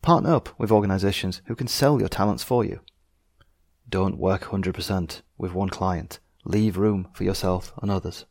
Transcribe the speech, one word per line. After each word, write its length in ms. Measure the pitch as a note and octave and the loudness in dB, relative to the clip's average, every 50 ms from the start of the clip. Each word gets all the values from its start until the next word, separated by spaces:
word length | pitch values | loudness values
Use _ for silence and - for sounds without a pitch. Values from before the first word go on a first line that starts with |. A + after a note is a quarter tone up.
Partner 340 | - - E3+ D#3+ - - E3 | 6 4 4 4 4 2 2
up 240 | D3+ - - - - | 2 0 -4 -8 -6
with 140 | A#2 G2+ | 0 4
organisations 680 | A2 G#2+ G#2 G2 F#2+ F#2+ F#2 G2 F#2+ - - F#2 F2+ - _ | 4 4 4 4 0 2 2 0 0 0 -4 -4 -6 -8 _
who 80 | - A2+ | -10 -6
can 140 | - C3 A#2+ | -6 -4 -4
sell 300 | - - C#3+ C#3+ D3 B2+ | 0 2 4 4 4 4
your 100 | G2+ F#2+ | 2 0
talents 340 | - - G2+ G#2 G#2 - | 0 0 0 0 0 -2
for 220 | - - B2 B2 G#2+ | -2 0 0 2 2
you. 160 | G#2+ - - - - _ _ _ _ _ _ _ _ _ _ _ _ _ _ _ _ _ _ _ - | 0 -4 -8 -14 -20 _ _ _ _ _ _ _ _ _ _ _ _ _ _ _ _ _ _ _ -4
Don't 300 | G2+ F#2+ F#2+ G2 - - | -2 0 0 0 -2 0
work 260 | - F#2 F#2+ G2 - | 0 0 0 0 -2
hundred 300 | - - G2 F#2 F#2 F#2 | -4 -4 -2 -2 -2 -2
percent 480 | - F2+ - G2+ F#2+ F2 D#2+ - - _ _ _ - | -4 -4 -2 -2 -2 -2 -4 -8 -14 _ _ _ -8
with 140 | - F#2 | -8 -4
one 180 | F2 F2+ G2 F#2+ | -2 -2 -2 -2
client. 480 | - - F#2+ F#2 F2+ E2 - - - - _ _ _ _ _ | -2 -2 -2 -2 0 -2 -6 -10 -14 -18 _ _ _ _ _
Leave 340 | - - G#2+ G#2+ A2 F#2 F2+ | -2 0 2 2 2 2 2
room 300 | G2+ G#2+ G#2 G2 F#2 - | 2 2 2 0 -2 -6
for 120 | _ - F#2+ | _ -4 -2
yourself 480 | F#2+ G2 - - F#2 F#2 F2+ - - - - | -2 -2 0 0 0 0 -2 -4 -8 -12 -6
and 80 | - G2+ | -4 -2
others. 340 | G2+ F#2+ - F2 F2+ - - _ | -2 -2 -2 -6 -10 -10 -18 _